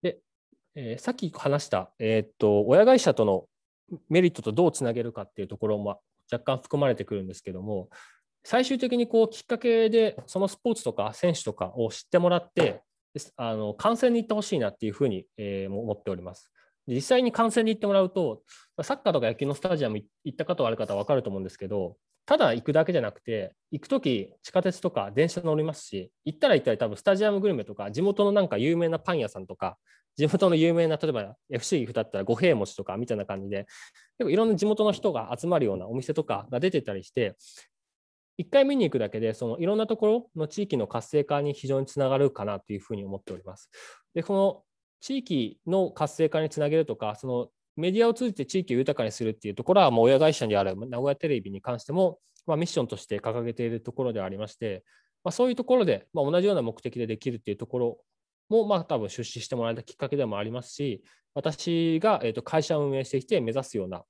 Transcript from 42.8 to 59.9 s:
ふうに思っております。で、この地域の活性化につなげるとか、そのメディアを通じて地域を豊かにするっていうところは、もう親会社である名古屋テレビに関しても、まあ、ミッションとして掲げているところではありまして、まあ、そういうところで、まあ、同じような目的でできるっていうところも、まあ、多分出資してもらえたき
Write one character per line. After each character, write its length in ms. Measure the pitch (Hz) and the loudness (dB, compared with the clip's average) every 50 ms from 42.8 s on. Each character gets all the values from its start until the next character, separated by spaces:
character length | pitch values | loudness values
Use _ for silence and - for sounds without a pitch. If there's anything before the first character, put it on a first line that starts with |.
ふ 100 | - - | -8 -8
う 60 | 113 | -10
に 80 | 101 101 | -8 -8
思 120 | 98 98 | -8 -10
っ 60 | 98 _ | -12 _
て 100 | - 95 | -12 -14
お 40 | |
り 80 | 87 90 | -14 -14
ま 120 | 95 92 | -16 -18
す。 140 | - - _ _ - - - - - _ _ _ | -18 -20 _ _ -20 -20 -20 -20 -20 _ _ _
で、 80 | 165 165 | -8 -4
こ 120 | - 202 | -2 0
の 280 | 196 196 196 - - _ _ _ _ _ _ _ _ | 2 2 2 0 -2 _ _ _ _ _ _ _ _
地 180 | - - 269 277 | -10 -6 -6 -6
域 400 | 247 - 175 139 117 107 - _ _ | -4 -2 -2 -2 -2 -2 -6 _ _
の 240 | - 175 196 185 170 | -2 0 0 0 0
活 260 | - - 156 147 - | -2 -4 -4 -4 0
性 120 | - 160 151 | 0 0 2
化 140 | - 160 156 | 2 0 -2
に 80 | 156 | -2
つ 100 | - - | -2 -2
な 80 | 151 143 | -2 2
げ 80 | 151 | 2
る 100 | 160 160 | 2 0
と 100 | 156 113 | 0 -4
か、 180 | - - 107 107 | -6 -6 -8 -8
そ 120 | - - | -8 -6
の 220 | 131 123 120 120 - _ _ _ _ _ | -4 -4 -4 -4 -6 _ _ _ _ _
メ 160 | - 156 180 185 | -4 -4 -2 2
デ 80 | 214 | 4
ィ 40 | 233 | 4
ア 40 | 233 | 4
を 60 | 226 | 2
通 140 | 226 254 240 | 2 -2 -4
じ 60 | 196 | -2
て 100 | - 139 | -4 -6
地 160 | - - 190 | -2 -2 -2
域 140 | 175 - 127 | -2 0 0
を 40 | 120 | 0
豊 180 | 131 131 147 | 2 2 0
か 80 | - 120 | -2 -2
に 80 | 110 107 | -4 -4
す 100 | - 120 | -4 -4
る 80 | 110 | -4
っ 40 | 110 | -4
て 140 | - _ 107 | -4 _ -10
い 20 | |
う 40 | 98 | -8
と 100 | - 120 | -6 0
こ 100 | - 185 | 4 6
ろ 80 | 202 185 | 6 6
は、 80 | 143 | 6
も 120 | 120 113 113 | 6 6 6
う 20 | |
親 120 | 120 135 135 | 8 8 8
会 160 | 156 156 151 | 6 4 4
社 120 | - 131 | 2 0
で 100 | 110 104 | 0 2
あ 80 | 101 98 | 2 2
る 120 | 98 95 | 0 -2
名 220 | 95 110 131 123 120 | -6 -8 -8 -6 -4
古 100 | 127 143 | -2 -2
屋 80 | 139 | -2
テ 120 | - - 160 | -2 -2 -2
レ 120 | 147 117 | -2 -2
ビ 100 | 95 98 | -4 -6
に 120 | 98 98 _ | -12 -10 _
関 180 | 127 123 117 | -6 -8 -8
し 40 | - | -6
て 80 | - 143 | -6 0
も、 260 | 175 190 180 165 _ _ _ _ _ _ | 2 2 2 0 _ _ _ _ _ _
ま 80 | - 160 | -2 -2
あ、 20 | |
ミ 100 | 151 170 | 0 0
ッ 20 | 170 | -2
シ 100 | - 165 | 0 -2
ョ 40 | 127 | -2
ン 60 | 117 | -2
と 80 | - | -4
し 100 | 95 - | -10 -8
て 140 | - 107 101 | -6 -6 -4
掲 220 | - 117 110 120 117 | -4 -4 -4 -4 -4
げ 120 | 117 113 | -6 -4
て 100 | - 123 | -4 -4
い 60 | 117 | -4
る 100 | 113 113 | -4 -4
と 120 | 110 - 113 | -8 -10 -6
こ 120 | - 131 | -4 -4
ろ 80 | 123 113 | -2 -2
で 80 | 110 | -4
は 60 | 95 | -6
あ 20 | 95 | -6
り 100 | 95 95 | -6 -8
ま 100 | 107 101 | -10 -10
し 80 | - | -10
て、 280 | _ - 110 98 92 _ _ _ _ _ _ _ _ _ | _ -8 -8 -8 -8 _ _ _ _ _ _ _ _ _
ま 60 | 175 | -8
あ、 20 | 170 | -2
そ 140 | - 247 | 0 0
う 20 | 254 | 0
い 40 | 247 | 0
う 20 | |
と 100 | 247 240 | -2 0
こ 120 | - 254 | 2 2
ろ 80 | 254 220 | 4 4
で、 220 | 175 120 95 - _ _ | 2 2 0 -2 _ _
ま 100 | 165 143 | -2 -2
あ、 80 | 139 | 2
同 100 | 160 180 | 2 2
じ 60 | 180 | 2
よ 60 | 202 202 | 2 2
う 40 | |
な 60 | 170 120 | 0 0
目 160 | 117 113 - | -4 -6 -6
的 200 | - 127 113 120 | -10 -10 -6 -6
で 80 | 120 | -4
で 100 | 110 110 | -4 -6
き 140 | 110 - 139 | -6 -6 -6
る 60 | 120 | -8
っ 20 | 113 | -6
て 100 | _ - | _ -8
い 40 | 104 | -8
う 20 | |
と 100 | 101 120 | -8 -8
こ 120 | 113 - 123 | -8 -4 -2
ろ 200 | 123 117 113 - _ _ _ _ _ _ _ _ _ _ | -2 -2 -4 -6 _ _ _ _ _ _ _ _ _ _
も、 160 | 214 226 220 | 2 2 4
ま 100 | 208 208 | 4 0
あ、 80 | 180 165 | 0 0
多 140 | - 160 127 | -2 -4 -4
分 100 | 107 98 | -2 -4
出 160 | - - 117 | -6 -8 -10
資 160 | - - 120 | -10 -8 -12
し 80 | 117 - | -10 -8
て 80 | - | -6
も 80 | 123 117 | -4 -4
ら 60 | 113 | -4
え 40 | 113 | -4
た 80 | 117 117 | -6 -10
き 120 | - | -16